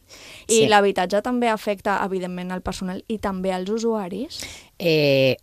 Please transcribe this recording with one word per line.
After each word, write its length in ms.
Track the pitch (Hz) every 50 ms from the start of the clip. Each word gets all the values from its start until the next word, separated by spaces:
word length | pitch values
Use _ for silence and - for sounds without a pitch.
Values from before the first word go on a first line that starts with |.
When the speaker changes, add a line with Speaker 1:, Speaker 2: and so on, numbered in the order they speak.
| _ _ - -
Speaker 1:
<laughs> 260 | - - - - -
Speaker 2:
I 60 | - 233 226 214
Speaker 1:
Sí. 40 |
Speaker 2:
l'habitatge 540 | 214 214 202 202 202 190 190 180 185 202 208
també 260 | - 254 247 240 240 226
afecta, 500 | 220 208 - 214 208 196 - 214 190 - 202
evidentment, 480 | 185 190 185 180 185 180 180 180 180
al 100 | 185 185
personal 420 | - 190 185 - 190 185 185 - -
i 100 | - 226 202
també 320 | - 202 190 185 185 190 190
als 160 | 185 185 196
usuaris? 680 | 220 226 226 233 220 214 190 175 190 196 269 349 - - - - - - - _ _ -
Speaker 1:
Eh, 580 | - 170 156 151 147 143 135 135 135 131 120 -